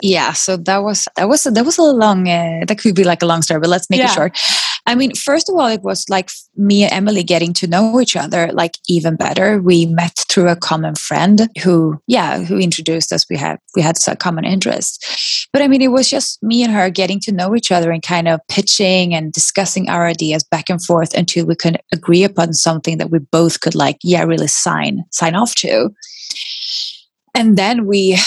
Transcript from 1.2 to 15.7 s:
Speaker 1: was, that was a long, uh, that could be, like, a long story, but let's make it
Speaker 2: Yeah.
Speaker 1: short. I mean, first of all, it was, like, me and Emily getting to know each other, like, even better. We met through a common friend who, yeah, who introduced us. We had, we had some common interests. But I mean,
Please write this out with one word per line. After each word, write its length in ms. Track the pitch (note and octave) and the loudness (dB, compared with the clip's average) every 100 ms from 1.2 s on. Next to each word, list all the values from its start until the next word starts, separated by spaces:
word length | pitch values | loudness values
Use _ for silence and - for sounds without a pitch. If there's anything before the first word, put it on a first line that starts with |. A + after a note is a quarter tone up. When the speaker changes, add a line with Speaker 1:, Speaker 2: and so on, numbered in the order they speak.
| G3 | 0
Speaker 1:
was, 140 | D4+ | 0
that 200 | C#4 A3 | 2 0
was 140 | C4 F4 | 0 4
a 60 | |
long, 440 | D#4 B3 G#3+ F#3+ F3+ | 4 4 4 2 0
uh, 380 | E3+ E3+ E3 - | 0 -2 -4 -4
that 100 | G#3 | 0
could 160 | A3 F#3 | 0 2
be, 100 | F3+ | 2
like, 160 | E3 | 2
a 40 | E3+ | 0
long 160 | E3 | 0
story, 200 | D#3 D#3+ | 0 0
but 80 | E3 | 0
let's 200 | F3+ - | 0 0
make 120 | C4 | 0
it 20 | |
Speaker 2:
Yeah. 120 | B3+ F#3+ | 2 2
Speaker 1:
short. 220 | F3+ - - - - - - | -2 -2 -4 -2 -4 -6 -4
I 100 | A#3+ | -2
mean, 200 | C4+ - | -2 -2
first 340 | - D4+ D#4+ | -2 -2 0
of 60 | F4+ | 0
all, 120 | B3 | 0
it 160 | A3 | -2
was, 200 | F#3+ F#3+ - | -4 -6 -2
like, 220 | F#3+ F#3 - - - | -4 -4 -12 -12 -2
me 260 | G3+ G3+ | 2 4
and 80 | G3+ | 2
Emily 320 | F#3 G#3 G3+ | 0 0 0
getting 300 | E3+ F3 E3+ | 2 2 2
to 140 | F3 F3 | -2 0
know 340 | F3 A3 A#3+ | 2 2 2
each 160 | A#3+ - | 0 -2
other, 340 | D3+ F3 E3 | -2 -2 -2
like, 260 | - E3+ - - | -2 -4 -4 -2
even 260 | F3 D#3+ D#3+ | 0 0 -2
better. 460 | - F3 G3 G#3+ | -2 0 0 2
We 240 | F3+ F3 E3 | 4 4 4
met 400 | E3 E3+ - - | 0 -2 -4 -2
through 220 | - F3 | 2 2
a 80 | E3+ | 0
common 380 | - D#3+ D#3 D3+ | -2 -2 -2 -6
friend 520 | - D3+ F3 G#3 A3 - | -4 0 4 4 4 0
who, 380 | F#3 E3+ D#3+ D3+ - | 2 4 2 -2 0
yeah, 320 | A#3+ D#3+ C#3+ | 0 0 -4
who 180 | F3 G3 | -2 0
introduced 560 | F3+ D#3+ D#3+ D#3+ - | 0 -2 -4 -4 -2
us. 120 | E3 - | -2 -2
We 80 | D3 | -4
had, 220 | G#2 - _ F#3+ | -4 -6 _ 0
we 60 | |
had 160 | D#3 E3 | 0 0
some 200 | - - | -2 -2
common 260 | F#3 E3 | -4 -2
interests. 1040 | D#3+ F#3+ - - - - - - - - - | -2 -2 -2 -2 -6 -8 -10 -8 -4 -6 -2
But 80 | C4+ | 0
I 60 | |
mean, 140 | C#4+ | 2